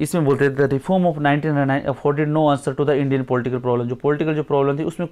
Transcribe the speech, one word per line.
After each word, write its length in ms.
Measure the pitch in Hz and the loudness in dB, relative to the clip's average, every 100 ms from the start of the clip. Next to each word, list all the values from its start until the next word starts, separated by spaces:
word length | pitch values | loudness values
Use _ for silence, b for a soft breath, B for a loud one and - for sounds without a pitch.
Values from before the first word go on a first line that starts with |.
इसमें 240 | 151 175 | -2 0
बोलते 260 | 139 135 139 | 2 2 2
थे, 40 | |
"The 100 | 135 | 2
reform 360 | 139 139 - 185 | 0 0 0 0
of 120 | 175 | 0
nineteen 400 | 151 147 147 156 | 0 0 2 0
ninety-nine 320 | 143 135 135 - | 0 0 0 -2
afforded 420 | 131 147 143 151 | -2 -2 0 0
no 280 | 156 151 139 | 2 2 2
answer 200 | - 131 | -2 -2
to 100 | 143 | 0
the 200 | 143 139 | 0 2
Indian 180 | 135 123 | 0 0
political 340 | 127 120 123 | -2 -2 -4
problem।" 220 | 123 120 | 0 0
जो 100 | 120 | -2
पॉलिटिकल 400 | 120 143 147 156 | -2 -2 0 0
जो 80 | 151 | -2
प्रॉब्लम 360 | 147 143 139 143 | 0 0 2 0
थी 60 | |
उसमें 240 | 160 - 170 | -4 -6 -6